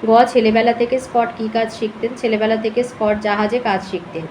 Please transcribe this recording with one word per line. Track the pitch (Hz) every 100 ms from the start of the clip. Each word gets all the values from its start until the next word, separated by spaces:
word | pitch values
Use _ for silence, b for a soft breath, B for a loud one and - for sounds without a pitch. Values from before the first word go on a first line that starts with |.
| 220
গ, | 226 247
ছেলেবেলা | 254 220 220 233
থেকে | 233 233 254
স্কট | 254 240 233 -
কি | 220
কাজ | 226 226
শিখতেন? | - 214 - 233 247
ছেলেবেলা | 240 214 214 220
থেকে | 220 220
স্কট | 247 - 214 208
জাহাজে | 214 208 214 240
কাজ | 240 190 185
শিখতেন। | 180 - 165 160